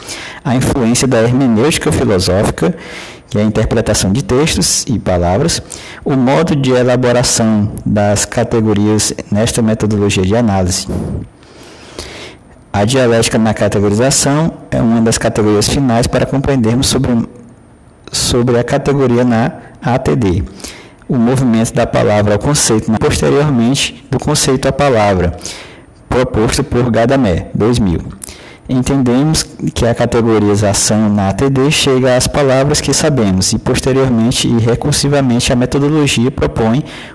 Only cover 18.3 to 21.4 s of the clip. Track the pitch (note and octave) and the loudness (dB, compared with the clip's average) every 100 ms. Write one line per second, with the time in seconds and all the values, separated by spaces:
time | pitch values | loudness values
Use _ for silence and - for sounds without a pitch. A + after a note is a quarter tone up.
18.3 | B2+ B2 A#2 A#2+ C#3 C#3 C#3 C3 A#2+ B2 | 0 2 0 0 -2 0 2 2 2 2
19.3 | A2+ A2+ - - - - B2 - D3 G2+ | 2 0 -4 -16 -8 -4 -2 0 0 0
20.3 | E2+ - - - - - - - C3+ A#2 | 0 -4 -10 -16 -18 -20 -14 -4 0 2
21.3 | C3 | 2